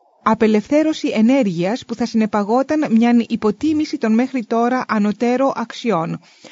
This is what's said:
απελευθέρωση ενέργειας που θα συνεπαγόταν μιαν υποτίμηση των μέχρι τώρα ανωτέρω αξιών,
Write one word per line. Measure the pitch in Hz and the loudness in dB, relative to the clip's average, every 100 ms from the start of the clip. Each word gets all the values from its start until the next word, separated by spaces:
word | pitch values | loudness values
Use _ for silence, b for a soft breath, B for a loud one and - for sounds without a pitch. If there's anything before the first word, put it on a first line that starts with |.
| _ _ - | _ _ -2
απελευθέρωση | 220 220 208 - 294 311 311 285 | 2 2 2 2 0 2 -2 -2
ενέργειας | - 220 277 208 165 175 247 - | 2 2 4 0 -2 -2 -4 -6
που | 220 | -6
θα | 233 | -4
συνεπαγόταν | 226 214 214 202 240 269 311 262 | 0 0 0 0 0 0 -2 2
μιαν | 220 233 240 226 | 2 4 2 2
υποτίμηση | 226 214 214 302 302 311 302 | -2 -2 -2 0 0 -2 -2
των | 220 | 0
μέχρι | 220 262 269 214 | 0 0 -4 -2
τώρα | 233 240 254 - | 0 0 -2 -2
ανωτέρω | 214 208 208 240 247 269 - | -2 -2 0 0 0 0 -2
αξιών, | 233 - 240 175 165 170 B B B | -8 -8 -4 -2 -2 -8 B B B